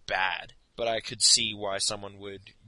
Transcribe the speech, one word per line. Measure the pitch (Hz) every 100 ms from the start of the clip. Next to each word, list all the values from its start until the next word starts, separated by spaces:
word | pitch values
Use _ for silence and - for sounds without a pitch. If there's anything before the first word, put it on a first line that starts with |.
| -
bad, | 95 92 85 - - _ -
but | 117
I | 113
could | - 113
see | - - 113
why | 104 101 98
someone | - 104 101 101
would | 101 98 98 -